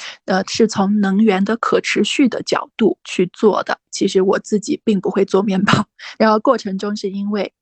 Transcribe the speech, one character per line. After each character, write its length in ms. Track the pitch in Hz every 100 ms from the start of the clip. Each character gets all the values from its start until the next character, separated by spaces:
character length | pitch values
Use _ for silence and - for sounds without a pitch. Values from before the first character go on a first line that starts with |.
| - -
呃， 180 | - 190 190
是 180 | - 220
从 320 | - 196 208
能 240 | 196 190
源 220 | 220 190
的 120 | 196 226
可 220 | - 185
持 220 | - -
续 260 | 208 - 262
的 140 | -
角 260 | - - - -
度 220 | 208 -
去 260 | - - 185
做 300 | - 220 -
的。 160 | - - _
其 160 | - 196
实 120 | 190
我 160 | 190 180
自 180 | - 214
己 220 | 214 -
并 160 | - 202
不 80 | 190
会 160 | 202
做 160 | 196 190
面 240 | 196 190
包， 220 | 202 - 214 _
<laughs> 200 | - -
然 100 | 220
后 80 | 214
过 180 | 277 233
程 180 | 202 190
中 200 | 208 208
是 120 | 202
因 220 | 196 202
为 220 | 208 - -